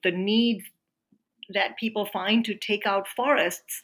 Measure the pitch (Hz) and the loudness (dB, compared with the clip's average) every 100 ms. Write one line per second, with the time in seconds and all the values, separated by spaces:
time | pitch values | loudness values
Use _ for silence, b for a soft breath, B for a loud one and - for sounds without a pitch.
0 | 185 180 202 220 233 196 - _ _ _ | -2 0 2 4 4 0 -6 _ _ _
1 | _ _ _ _ - 190 - - 220 214 | _ _ _ _ -6 -2 -2 -4 -4 -4
2 | 202 196 196 233 226 - - 208 208 196 | -4 -4 2 2 2 -4 -2 -2 0 0
3 | 190 - 269 277 175 - - - | -2 -2 2 2 2 -2 -10 -12